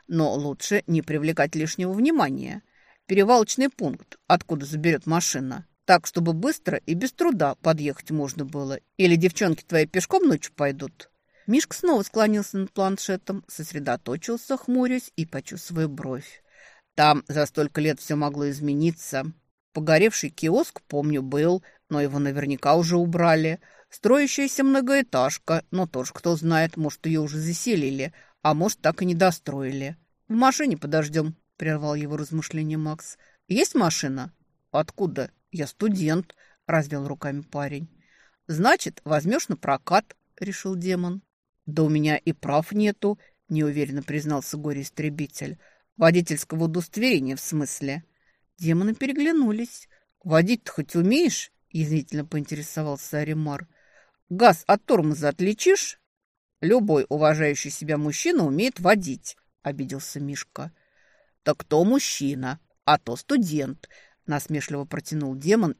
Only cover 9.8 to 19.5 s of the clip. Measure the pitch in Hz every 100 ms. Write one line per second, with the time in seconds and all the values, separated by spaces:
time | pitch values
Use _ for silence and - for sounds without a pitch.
9.8 | 156 185 - 381 330 151 - - 143 139
10.8 | 135 - - _ _ _ - 262 - -
11.8 | 349 247 196 226 214 214 202 196 190 -
12.8 | 190 196 - 185 - 190 - - 156 151
13.8 | 139 120 - 151 - 233 - 262 - 254
14.8 | 254 254 - - 160 135 - 175 - 165
15.8 | 160 139 135 127 - - _ _ - _
16.8 | _ - 151 147 - 147 147 - 151 -
17.8 | 156 139 - 151 147 143 143 143 147 143
18.8 | 165 165 - 135 156 - _